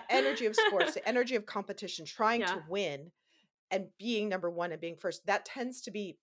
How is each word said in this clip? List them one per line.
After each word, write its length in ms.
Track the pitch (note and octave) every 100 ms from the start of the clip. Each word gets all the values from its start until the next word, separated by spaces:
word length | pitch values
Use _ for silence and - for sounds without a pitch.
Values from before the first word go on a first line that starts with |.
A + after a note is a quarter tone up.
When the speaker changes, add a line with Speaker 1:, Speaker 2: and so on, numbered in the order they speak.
| -
Speaker 1:
The 60 | C4
energy 300 | C4+ C4 A3+
of 100 | A3+
sports, 380 | A4 F#3+ D#4+
the 140 | - -
Speaker 2:
<laughs> 0 |
Speaker 1:
energy 260 | B3 B3+ A#3
of 100 | -
competition, 600 | G3+ F#3+ G3 F#3 - D#3
trying 360 | - A3 A#3
to 60 | F#3
Speaker 2:
Yeah. 140 | F#3+ D#3
Speaker 1:
win 420 | G3 F3 C#3 E3 _ _ _ _ _ -
and 160 | F#3+ G3 -
being 320 | A3 A3 G#3+
number 200 | F#3 F3
one 220 | E3+ F3
and 100 | D#3
being 140 | E3+ E3
first, 300 | F#3 E3 -
that 180 | G3 -
tends 360 | C4+ B3 B3
to 100 | -
be 260 | - F3+ -